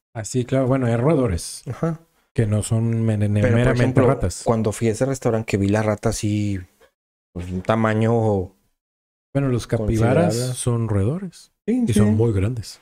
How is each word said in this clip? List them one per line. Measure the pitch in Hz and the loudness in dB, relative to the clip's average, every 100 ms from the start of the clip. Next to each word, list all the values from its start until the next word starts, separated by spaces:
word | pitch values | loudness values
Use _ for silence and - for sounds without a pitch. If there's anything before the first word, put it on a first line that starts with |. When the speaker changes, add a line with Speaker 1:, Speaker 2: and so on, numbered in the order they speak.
| _ | _
Speaker 1:
Ah, | 117 104 | -14 -6
sí, | 127 117 | -4 -2
claro. | 135 127 | 0 2
Bueno, | 135 120 | 0 0
hay | 117 | 0
roedores | 139 170 120 82 - - - | 2 2 0 -2 -6 -14 -12
Speaker 2:
Ajá. | 117 165 160 _ _ _ - | -6 -4 -6 _ _ _ -2
Speaker 1:
que | 107 | 0
no | 107 | 0
son | - 113 113 113 | 0 0 0 0
mere-, | 113 107 104 | 0 0 0
Speaker 2:
Pero, | 104 104 | 2 4
por | 117 | 4
Speaker 1:
meramente | 127 123 | 2 2
Speaker 2:
ejemplo, | 131 127 123 | 2 4 4
Speaker 1:
ratas. | 135 92 - | 2 -2 -2
Speaker 2:
cuando | - 113 110 | -2 0 0
fui | - 113 | 0 -2
a | |
ese | 107 131 | 0 -2
restaurante | 131 123 110 110 | -2 -2 -2 0
que | 101 | 0
vi | 98 | 2
la | 104 | 2
rata | 107 104 113 | 0 -2 -2
así, | - 107 104 104 98 90 _ _ _ _ _ _ | -2 -2 -2 -2 -4 -10 _ _ _ _ _ _
pues, | 87 90 | -12 -8
un | 92 | -6
tamaño | 101 113 110 107 110 117 110 98 90 - _ _ _ _ _ _ _ | -2 0 0 2 2 2 2 0 -2 -12 _ _ _ _ _ _ _
Speaker 1:
Bueno, | 139 139 | -4 0
los | 120 - | -2 -2
capibaras | 113 104 110 113 - - | -2 0 0 2 2 2
Speaker 2:
considerable. | 117 127 123 | 0 -4 -4
Speaker 1:
son | 123 117 110 | -2 -2 0
roedores | 101 101 175 190 - - _ - | 0 0 -2 -8 -14 -20 _ -4
Speaker 2:
Sí, | 247 226 | -2 2
Speaker 1:
y | |
Speaker 2:
sí. | |
Speaker 1:
son | 104 104 107 | 4 4 4
muy | 117 | 2
grandes. | 98 101 123 - - | 2 -2 -4 -10 -18